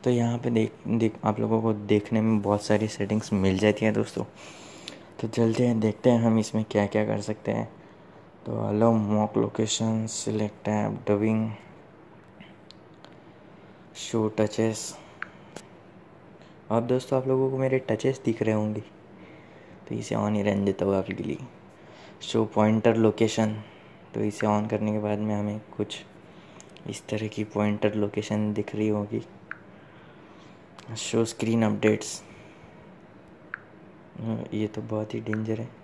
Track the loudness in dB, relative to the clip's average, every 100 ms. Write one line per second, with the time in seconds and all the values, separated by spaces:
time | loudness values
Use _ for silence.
0 | 2 2 2 0 0 2 0 -4 -2 2
1 | 2 2 -2 0 0 2 2 -2 2 2
2 | 2 0 2 2 2 0 2 2 2 -4
3 | -2 -2 0 2 2 6 4 4 2 2
4 | -2 -6 -8 -12 -20 -20 -20 -18 -18 -18
5 | -18 -8 -4 2 2 4 2 4 2 4
6 | 4 6 6 4 2 -2 0 0 2 2
7 | 0 -2 -4 -6 -2 -4 -4 -12 -20 -20
8 | -20 -20 -20 -16 -8 -4 -2 4 4 4
9 | 2 2 2 2 0 0 -2 0 0 -2
10 | -4 -6 -4 -2 -4 -4 -2 -2 -2 -4
11 | 0 2 2 0 -2 -6 -16 -20 -20 -20
12 | -20 -20 -20 -20 -20 -20 -20 -20 -20 -20
13 | -20 -20 -20 -20 -20 -20 -20 -20 -20 -14
14 | -4 0 0 2 0 2 0 -2 -10 -14
15 | -20 -14 -14 -14 -20 -20 -20 -20 -20 -20
16 | -20 -20 -20 -20 -20 -20 -2 -2 2 -2
17 | 0 -2 2 0 0 0 0 0 0 0
18 | 0 0 -2 0 2 2 0 -4 -10 -20
19 | -20 -20 -20 -20 -20 -20 -20 -20 -10 -8
20 | -4 -2 0 0 0 2 0 0 0 0
21 | -2 -6 -6 -8 -12 -18 -20 -20 -20 -20
22 | -20 -16 -2 0 2 4 4 6 4 6
23 | 4 4 0 2 -2 -2 -12 -20 -20 -20
24 | -10 -4 -4 0 0 2 0 -2 -2 -2
25 | -2 -2 -2 -2 -2 -6 -10 -8 -6 -8
26 | -16 -20 -20 -20 -20 -20 -20 -16 -14 -12
27 | -6 -4 -4 -6 -4 0 0 2 0 2
28 | -2 -2 -2 -2 0 -2 -4 -2 0 0
29 | -2 -6 -8 -20 -18 -18 -18 -20 -20 -20
30 | -20 -20 -20 -20 -20 -20 -20 -20 -14 -10
31 | -2 0 0 -2 0 2 2 4 2 2
32 | -2 -12 -14 -20 -20 -20 -20 -20 -20 -20
33 | -20 -20 -20 -20 -16 -16 -16 -20 -20 -20
34 | -20 -10 -6 -6 -4 -4 -4 -6 -6 -4
35 | -4 -6 -4 -4 -2 -4 -6 -14